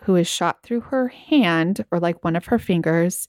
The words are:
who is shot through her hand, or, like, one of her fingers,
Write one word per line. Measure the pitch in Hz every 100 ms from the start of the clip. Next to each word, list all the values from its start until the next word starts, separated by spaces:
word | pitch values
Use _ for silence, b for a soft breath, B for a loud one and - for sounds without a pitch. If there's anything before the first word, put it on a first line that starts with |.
who | - 180
is | 170
shot | - 170 -
through | - 233
her | 226 269 254
hand, | - - 302 202 165 165 196 220
or, | 175
like, | 170 170
one | 175 165
of | -
her | 233
fingers, | - 175 160 165 170 -